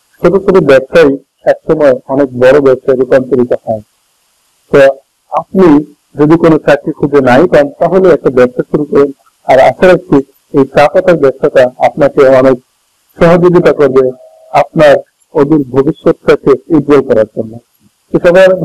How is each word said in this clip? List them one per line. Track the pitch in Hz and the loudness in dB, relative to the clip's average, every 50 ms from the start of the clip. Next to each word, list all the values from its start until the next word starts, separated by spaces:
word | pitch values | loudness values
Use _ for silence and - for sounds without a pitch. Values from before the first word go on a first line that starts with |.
| _ _ _ _ | _ _ _ _
ছোট | - 175 202 190 - | -2 -2 -2 -2 -2
ছোট | - - 190 160 139 | 0 0 0 2 2
ব্যবসায়ী | 135 131 - - - 170 160 139 139 139 - _ _ _ - 151 139 | 2 0 0 0 0 0 2 2 0 -4 -10 _ _ _ -4 -4 -4
একসময় | - _ - 165 156 151 139 127 123 - - - | -4 _ -6 -2 0 0 0 0 -2 -4 -6 -4
অনেক | 143 143 127 123 120 123 | -4 -4 -4 -2 0 2
বড় | 127 135 147 139 | 2 2 2 2
ব্যবসায় | 135 131 - - - 135 123 | 0 0 0 -2 -2 -2 -2
রূপান্তরিত | 131 123 143 135 123 - 143 127 123 123 143 - _ | -2 0 -2 -2 -2 -2 -2 -2 -2 -2 -4 -6 _
হয়। | - 113 110 107 _ _ _ _ _ _ _ _ _ _ _ _ _ _ _ _ _ - | -8 -10 -10 -10 _ _ _ _ _ _ _ _ _ _ _ _ _ _ _ _ _ 2
তো | 143 135 135 135 - _ _ _ _ _ _ - | 2 2 2 2 -2 _ _ _ _ _ _ -10
আপনি | 151 165 - - 185 190 175 147 147 151 - - _ _ _ - 131 | -10 -10 -6 -2 0 2 2 2 0 -2 -4 -12 _ _ _ -6 -4
যদি | 147 151 165 165 170 | 0 0 0 2 2
কোনো | 165 156 147 - | 0 0 0 0
চাকরি | - 147 143 - 165 151 - | -2 -2 -2 -4 -8 -8 -8
খুঁজে | - 143 139 143 131 127 | -6 -4 -2 0 0 2
নাই | 120 131 170 180 - | 2 2 0 0 0
পান, | 156 143 139 - - | 0 -2 -2 -4 -6
তাহলে | 175 170 175 190 190 180 156 | -4 -2 -2 0 0 0 0
একটা | 139 - 147 131 123 | 0 -2 -2 -2 0
ব্যবসা | 123 123 - - - - | -2 -2 -2 -6 -8 -6
শুরু | - 151 147 143 | -6 -6 -6 -4
করুন। | - 143 139 139 135 _ _ _ _ _ _ | -2 -2 -2 -2 -4 _ _ _ _ _ _
আর | - 135 131 131 135 | 0 0 2 2 0
আশা | 127 - - 185 | 0 0 0 0
রাখছি | 180 - - - - 139 135 - _ _ _ _ - | 0 0 -2 -2 -2 -2 -2 -4 _ _ _ _ -4
এই | 147 135 135 - | -4 -4 -2 0
চা | - 143 151 - | 0 0 0 0
পাতার | 185 - 185 175 160 143 | -2 0 0 0 0 0
ব্যবসাটা | 135 127 - - 147 - 139 127 123 123 - 143 | -2 -2 -2 -4 -2 0 0 0 -2 -2 -4 -4
আপনাকে | 127 - - 147 135 - 151 143 131 135 131 | -4 -2 -2 -4 -2 0 0 2 2 2 2
অনেক | 131 131 131 123 - _ _ _ _ _ _ _ _ _ _ - | 2 0 0 -2 -6 _ _ _ _ _ _ _ _ _ _ -2
সহযোগিতা | 175 165 175 175 170 180 165 175 - - 143 - | 0 0 2 2 2 2 2 2 2 0 0 0
করবে | 147 135 127 135 131 127 127 - - - _ _ _ - - | 0 0 0 0 0 -2 -4 -8 -16 -20 _ _ _ -6 -4
আপনার | 147 147 - - 160 156 147 139 - - _ _ _ _ _ - | -4 -4 -2 -2 0 2 2 2 0 -2 _ _ _ _ _ -4
অদূর | 160 143 147 156 151 139 123 120 | -4 -2 0 -2 -2 -4 -2 -4
ভবিষ্যৎটাকে | 135 135 151 156 - - - - - - - 151 - - - 135 - - - 165 | -2 -2 -2 -4 -4 -4 -6 -6 -4 -2 -2 -2 -2 0 -2 -2 -2 -2 -2 -2
উজ্জ্বল | 151 143 143 143 139 123 123 | -2 0 0 0 0 0 0
করার | 120 110 110 107 _ | -2 -2 -2 -4 _
জন্য। | 123 117 110 113 117 - _ _ _ _ _ _ _ _ _ - | -10 -12 -12 -16 -20 -20 _ _ _ _ _ _ _ _ _ -6
তো | 156 - | -2 0
সবাই | 214 165 185 190 185 | 2 4 4 4 4
অনেক | 185 180 165 | 2 0 0